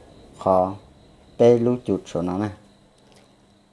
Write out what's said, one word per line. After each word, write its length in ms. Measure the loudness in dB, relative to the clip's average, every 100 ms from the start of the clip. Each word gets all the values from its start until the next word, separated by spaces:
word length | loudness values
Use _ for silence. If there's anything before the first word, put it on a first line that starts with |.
| -20 -20 -20 -6
khó 360 | 0 0 0 -6 -18 -20 -20 _ _ 2
bé 200 | 4 4
lú 200 | 2 -2 -4
chuột 160 | -6 -6
sổ 160 | -8
nó 160 | -6 -6
nè, 120 | -8 -10 -20 _ _ _ _ -20 _ _ _ _ _